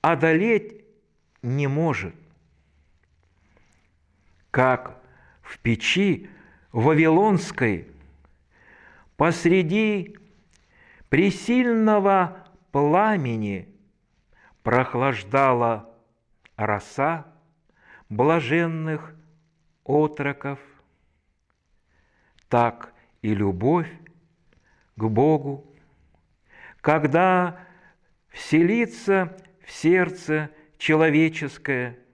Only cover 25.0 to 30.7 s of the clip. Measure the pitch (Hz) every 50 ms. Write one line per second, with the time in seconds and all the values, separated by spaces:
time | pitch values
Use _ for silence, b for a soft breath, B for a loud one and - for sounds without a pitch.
25 | 110 113 107 113 135 156 156 147 139 139 139 139 - - _ _ _ _ _ _
26 | _ _ _ _ _ _ _ _ B B B B B B B B - 151 151 156
27 | 151 143 139 165 185 185 185 180 180 175 170 B B B B B B B B B
28 | _ _ _ _ _ _ - - - - 151 156 170 180 220 240 233 226 - -
29 | - 202 196 190 180 165 - - - _ _ _ _ - - - - 160 180 185
30 | 180 170 180 - - - 156 156 151 147 b b b b